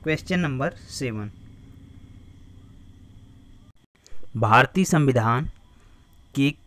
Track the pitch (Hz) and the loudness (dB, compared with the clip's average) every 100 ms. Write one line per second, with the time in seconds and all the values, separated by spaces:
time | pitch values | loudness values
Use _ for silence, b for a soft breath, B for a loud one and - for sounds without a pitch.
0 | - 156 - 180 170 131 139 - - - | -4 -4 -2 -2 -2 -2 -6 -8 -16 -8
1 | 131 107 104 - - - - - - - | -8 -8 -10 -14 -20 -20 -20 -20 -20 -20
2 | - - - - - - - - - - | -20 -20 -20 -20 -20 -20 -20 -20 -20 -20
3 | - - - - - - - - _ _ | -20 -20 -20 -20 -20 -20 -20 -20 _ _
4 | b b b - 110 117 135 - 185 165 | b b b -2 4 6 4 2 2 4
5 | 143 123 113 120 160 - - b b b | 4 2 2 0 -4 -12 -20 b b b
6 | b b - - 139 143 | b b -12 0 0 -2